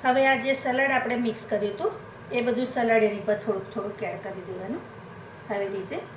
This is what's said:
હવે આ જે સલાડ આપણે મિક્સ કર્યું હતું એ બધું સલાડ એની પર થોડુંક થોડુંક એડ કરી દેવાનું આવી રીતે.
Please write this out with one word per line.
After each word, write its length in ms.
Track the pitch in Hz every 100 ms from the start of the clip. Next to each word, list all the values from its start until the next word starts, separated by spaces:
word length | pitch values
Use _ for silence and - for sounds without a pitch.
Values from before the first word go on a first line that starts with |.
હવે 240 | 262 254 269
આ 80 | 262
જે 180 | 254
સલાડ 380 | 269 269 254 269
આપણે 240 | 262 233 240
મિક્સ 300 | 233 214 -
કર્યું 240 | 202 202
હતું 180 | - 415 - - - -
એ 100 | 247
બધું 240 | 240 226 254
સલાડ 380 | 254 233 226
એની 160 | 214 202
પર 160 | 214 208
થોડુંક 300 | - 196 -
થોડુંક 300 | 233 202 -
એડ 200 | 196 -
કરી 180 | 196 190
દેવાનું 400 | 180 185 190 311 - - - - - - -
આવી 140 | 202 196
રીતે. 320 | 196 190 320 -